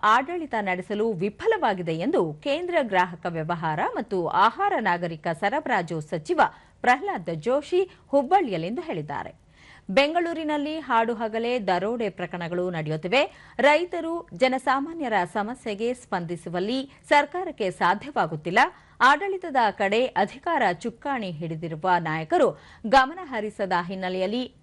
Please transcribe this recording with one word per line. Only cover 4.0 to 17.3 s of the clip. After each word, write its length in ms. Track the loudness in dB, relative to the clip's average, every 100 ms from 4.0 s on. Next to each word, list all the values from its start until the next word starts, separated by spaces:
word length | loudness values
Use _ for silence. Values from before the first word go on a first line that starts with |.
| -4 -2 0 4 4
ಆಹಾರ 260 | 4 0 2 0
ನಾಗರಿಕ 380 | 0 -2 -6 -6 -2
ಸರಬರಾಜು 560 | 0 -2 0 -2 0 -6 -4
ಸಚಿವ 300 | -8 -4 2 2 0 -20 _ 2
ಪ್ರಹ್ಲಾದ್ 460 | 2 2 -4 -4 -4 0
ಜೋಶಿ 360 | 0 0 0 0 -6 _
ಹುಬ್ಬಳ್ಳಿಯಲ್ಲಿಂದು 720 | 0 4 2 2 -2 -4 -6 -6
ಹೇಳಿದ್ದಾರೆ. 440 | -6 -4 -8 -8 -16 _ _ -20 -20 0 2
ಬೆಂಗಳೂರಿನಲ್ಲಿ 760 | 4 2 0 -2 -2 -2 -2 -6 0
ಹಾಡು 260 | 2 2 0
ಹಗಲೇ 320 | -4 -2 -2 -2 0
ದರೋಡೆ 400 | 0 0 -2 -4 -4
ಪ್ರಕರಣಗಳು 460 | -8 -6 -4 -2 -2 -2
ನಡೆಯುತ್ತಿವೆ. 460 | -4 -4 0 2 2 -4 -16 2 4
ರೈತರು, 460 | 4 2 -4 -4 -6 -8 0
ಜನಸಾಮಾನ್ಯರ 720 | 0 0 0 0 -2 -6 0 0 0 -2
ಸಮಸ್ಯೆಗೆ 520 | -6 -6 -8 -4 -4 -4
ಸ್ಪಂದಿಸುವಲ್ಲಿ 760 | -6 -6 -4 -8 -6 -4 -2 -4 -6 -14 2
ಸರ್ಕಾರಕ್ಕೆ 580 | 4 4